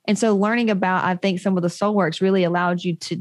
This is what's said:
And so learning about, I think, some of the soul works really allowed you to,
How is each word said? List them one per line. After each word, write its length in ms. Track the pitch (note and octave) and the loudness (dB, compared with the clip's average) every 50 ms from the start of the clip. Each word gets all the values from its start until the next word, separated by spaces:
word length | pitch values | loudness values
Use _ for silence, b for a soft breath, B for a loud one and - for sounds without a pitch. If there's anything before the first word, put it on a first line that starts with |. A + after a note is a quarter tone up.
| _ - | _ -2
And 100 | G#3 - | 0 2
so 160 | A#3 A3 G#3 | 2 2 2
learning 340 | F#3+ G3+ G#3+ A#3 A#3+ A#3+ A3 | 2 2 2 0 0 0 0
about, 340 | G#3 F#3 F#3+ F#3 F#3 F3+ - | 0 0 0 0 0 0 0
I 120 | F3+ F#3 | 0 -2
think, 240 | F3 - G3 F3+ F3+ | 0 0 -2 -2 -2
some 180 | - G3+ F#3+ F3+ | -2 -2 0 0
of 60 | E3+ | 0
the 60 | F3 | -2
soul 260 | - - G3+ G#3 G#3+ | -2 -2 -2 0 2
works 260 | G3+ F3+ D#3 D#3+ - | 2 0 0 0 0
really 220 | F#3+ F#3+ G3 F#3+ F3+ | 0 2 2 2 2
allowed 400 | E3+ F3 F3 F3+ F3 F3+ F3 F#3+ | 2 0 0 0 0 -2 -2 -2
you 120 | F#3 E3 | -4 -4
to, 200 | - - - E3+ - | -4 -6 -8 -8 -8